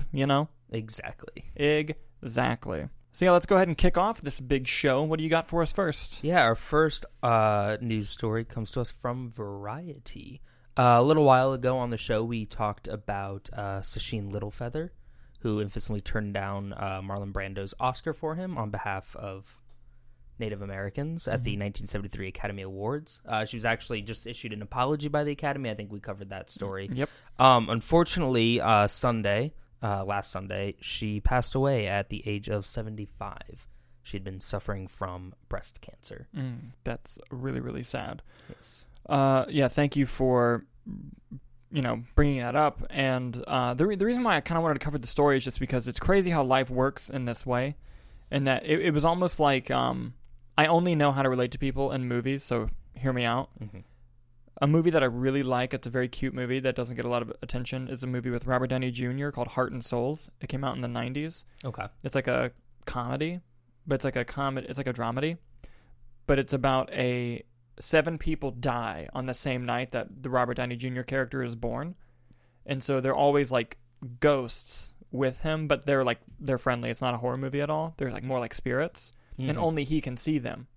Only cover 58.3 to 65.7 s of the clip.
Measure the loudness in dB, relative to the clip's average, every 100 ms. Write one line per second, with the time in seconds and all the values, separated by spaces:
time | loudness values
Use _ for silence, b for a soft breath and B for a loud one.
58.3 | -4 0 2 2 0 0 -2 -4 -2 -4
59.3 | -4 -4 -2 -2 -2 -4 -2 -2 -4 -10
60.3 | -14 -6 -4 -2 -2 -4 -4 -4 -4 -6
61.3 | -10 -18 b -10 -8 -10 -8 -2 0 2
62.3 | 2 0 -4 -20 -12 -6 -4 -4 -2 -2
63.3 | -4 _ _ _ _ -2 0 0 -2 -4
64.3 | -2 -2 -2 -6 -6 -4 -2 -2 0 -2
65.3 | -4 -12 -20 b